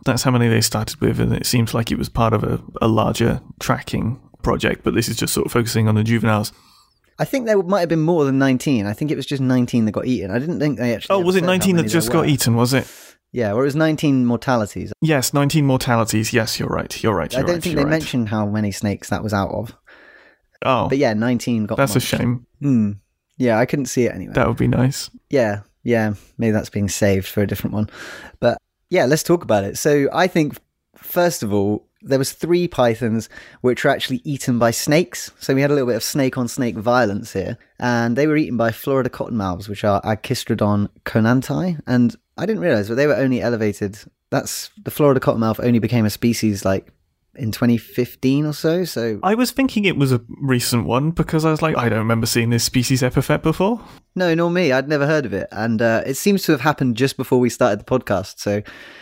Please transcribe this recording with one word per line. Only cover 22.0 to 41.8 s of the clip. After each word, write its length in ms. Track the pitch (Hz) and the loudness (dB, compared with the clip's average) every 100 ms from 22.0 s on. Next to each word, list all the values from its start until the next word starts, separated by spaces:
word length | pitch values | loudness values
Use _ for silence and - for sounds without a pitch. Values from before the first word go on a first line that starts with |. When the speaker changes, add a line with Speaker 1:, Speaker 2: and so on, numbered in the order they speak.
| - | 0
Speaker 1:
shame. 380 | - 120 120 - _ | -2 0 -2 -8 _
Speaker 2:
Hmm. 320 | 143 123 104 101 _ _ _ - | 0 2 2 -2 _ _ _ -2
Yeah, 200 | 127 110 | 2 4
I 80 | 127 | 2
couldn't 200 | 151 127 | 0 -2
see 180 | - | 0
it 100 | 117 | 0
anyway. 180 | 92 98 | -2 -4
Speaker 1:
That 140 | 131 113 | 0 0
would 80 | - | 2
be 120 | 120 | 0
nice. 420 | - 127 - - - _ | 2 2 0 -12 -18 _
Speaker 2:
Yeah, 300 | 139 113 101 - _ | 0 2 -2 -8 _
yeah. 320 | 120 117 107 101 - - | 0 0 0 -4 -10 -2
Maybe 140 | 113 | 0
that's 180 | 107 - | 0 -2
being 180 | 107 101 | -4 -4
saved 380 | - 101 95 92 | 0 2 2 0
for 160 | - | -2
a 40 | 98 | -2
different 280 | 107 - | -2 -4
one. 140 | 104 107 - - - - - | -4 -4 -6 -18 -16 -20 -2
But 180 | 120 - _ _ _ | -2 -2 _ _ _
yeah, 140 | 175 | 0
let's 180 | 127 156 | 2 2
talk 200 | - 170 | 2 0
about 220 | 107 107 | 2 0
it. 120 | 98 - | 0 -2
So 320 | 160 147 139 | 2 2 2
I 140 | 151 185 | 0 0
think, 300 | 180 151 - _ _ _ _ | 2 0 -4 _ _ _ _
first 460 | - 180 175 - | -6 0 0 0
of 100 | 107 | -2
all, 340 | 101 101 104 - _ | 0 0 -2 -6 _
there 180 | - 135 | -2 -2
was 140 | 135 | -2
three 340 | - 160 175 170 | -6 0 0 0
pythons 600 | - 120 110 120 113 - - - - | 2 0 2 -2 -2 -4 -16 -20 -4
which 240 | 123 120 | -2 0
were 60 | 147 | 0
actually 320 | 135 - 127 | 0 -4 -6
eaten 340 | 156 135 - 120 | -6 -6 -2 2
by 120 | 117 | 2
snakes. 640 | 113 - 151 180 - - _ | 0 2 2 2 -6 -14 _
So 160 | - | -2
we 60 | 135 | 0
had 100 | 139 | 2
a 40 | |
little 140 | 143 123 | 2 0
bit 80 | 113 | -2
of 80 | |
snake-on-snake 720 | - 151 131 131 120 - 120 110 | -2 -2 -2 -2 -4 -2 -4 -2
violence 560 | 107 123 110 104 113 | 0 2 2 -2 -6
here. 260 | 98 90 120 _ - | -6 -6 -8 _ -6
And 380 | 120 120 117 120 | -2 0 0 2
they 100 | 151 | 2
were 100 | 151 | 2
eaten 200 | 156 120 | 0 0
by 140 | 117 | -2
Florida 400 | 113 - 135 123 | -2 -2 -2 -2
cottonmouths, 580 | - - 113 95 90 104 | -6 -6 -2 -2 -4 -8
which 140 | 101 | -2
are 160 | 107 98 | 0 0
Agkistrodon 880 | - 107 - 123 - 113 104 104 101 - | 0 -6 -4 -6 -2 0 2 2 -2 -6
conanti. 760 | - 117 110 127 - 147 180 156 | -4 0 2 2 0 -4 -4 -4